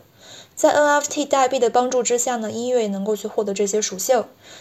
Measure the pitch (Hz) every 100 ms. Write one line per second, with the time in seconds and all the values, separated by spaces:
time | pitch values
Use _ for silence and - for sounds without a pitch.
0 | _ _ - - - - 311 294 294 294
1 | 285 302 285 277 262 269 226 247 254 254
2 | 226 240 254 240 214 220 247 247 214 196
3 | 202 214 214 - 202 196 202 214 208 185
4 | - 254 - - - -